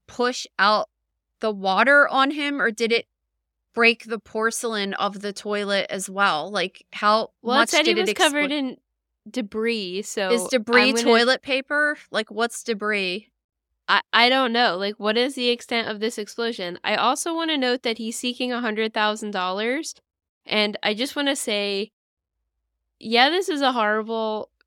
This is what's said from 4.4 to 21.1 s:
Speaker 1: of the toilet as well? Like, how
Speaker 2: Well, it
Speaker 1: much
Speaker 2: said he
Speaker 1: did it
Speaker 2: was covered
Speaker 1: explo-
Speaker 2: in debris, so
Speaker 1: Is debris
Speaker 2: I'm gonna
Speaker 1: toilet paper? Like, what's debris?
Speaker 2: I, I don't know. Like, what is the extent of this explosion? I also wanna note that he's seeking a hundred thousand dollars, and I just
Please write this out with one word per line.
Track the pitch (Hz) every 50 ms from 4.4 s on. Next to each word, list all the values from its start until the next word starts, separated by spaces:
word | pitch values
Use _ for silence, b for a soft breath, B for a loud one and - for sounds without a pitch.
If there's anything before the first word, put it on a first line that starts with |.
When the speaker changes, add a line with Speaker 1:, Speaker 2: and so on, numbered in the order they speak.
| 220 226 220 - - 233 220 208 196 196 196
Speaker 1:
of | - 196 202 202 196
the | 202 208
toilet | 196 - - 208 208 208 208 196 202 196 - -
as | - 196 185 196
well? | 190 196 202 196 165 151 151 185
Like, | 208 196 175 190 - - _ _
how | - - 208 208 214 226 220 - _ _
Speaker 2:
Well, | - 226 247
it | 277
Speaker 1:
much | 233 226
Speaker 2:
said | - 302 311
he | 339 320
Speaker 1:
did | -
it |
Speaker 2:
was | 359 220 208
covered | - 370 311 285 294 294 269
Speaker 1:
explo- |
Speaker 2:
in | 294 302 269 262 - - _ _ _ _ _ _ _ _ - 214
debris, | - 247 220 196 - 220 220 233 233 220 196 180 180 190
so | 214 - - 220 196 185
Speaker 1:
Is | 240 233 180 -
debris | - 247 208 233 233 247 - 262
Speaker 2:
I'm | 247
gonna | 233 233
Speaker 1:
toilet | 240 233 226 240 247 262 -
paper? | - 277 269 269 262 - 294 294 302 294 302 - - _
Like, | - 208 220 -
what's | 208 208 233 233 - - -
debris? | - 226 196 208 208 214 202 190 180 175 214 214 _ _ _ _ _ _ _ _ _ _ _ _ -
Speaker 2:
I, | 185 202 - _
I | - 220 233 247
don't | 262 269 262 233
know. | 226 233 247 214 170
Like, | 180 196 202 208 -
what | 202 208 214
is | 233 247 285 269
the | 262 247 240
extent | 240 233 - - 247 233 220 -
of | 220 208
this | 214 233 233 226
explosion? | 208 - - - 233 233 240 214 185 175 180 - -
I | - 214
also | - - 233 277 294 - 339 330
wanna | 330 330 320 311 285
note | 254 247 247 262
that | - 247 220 226
he's | 226 220 233 -
seeking | - 247 240 - 262 247
a | 247 240
hundred | 240 220 214 214 220 220 -
thousand | 226 214 214 214 214 214 208
dollars, | 202 190 180 185 185 202 214 233 254 302 320 - - _ _ _ _ _ _ _ _ _ _
and | - - 214 214 208 208 -
I | - 214 214
just | 202 254 277